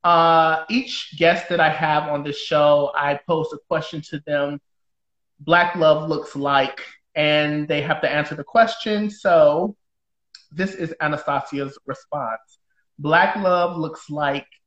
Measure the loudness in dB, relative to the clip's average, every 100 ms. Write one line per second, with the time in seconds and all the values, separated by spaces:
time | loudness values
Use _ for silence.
0 | 4 4 6 4 4 0 -4 -6 -6 -12
1 | -14 2 2 2 -2 0 2 0 0 0
2 | -2 -6 -6 -10 -2 2 4 4 2 -2
3 | -2 -4 -2 -4 -4 -10 _ -6 -4 -12
4 | -12 -12 -4 -4 -4 -6 _ _ _ _
5 | _ _ _ _ 2 2 2 2 4 4
6 | 2 -4 -6 -6 0 2 2 -6 -18 -20
7 | _ -2 2 2 0 -2 -2 -4 -2 -2
8 | 0 -2 -4 -8 0 2 2 0 -4 -2
9 | -4 -2 2 6 6 4 -2 -8 _ _
10 | _ _ _ _ _ -6 -6 -4 -8 -4
11 | -4 -4 -4 -4 -4 -8 -8 -10 -12 -12
12 | _ -8 -8 -10 _ _ _ _ _ -10
13 | 0 2 2 0 0 0 0 -4 -8 -10
14 | -12 -6 -4 -4 -10 _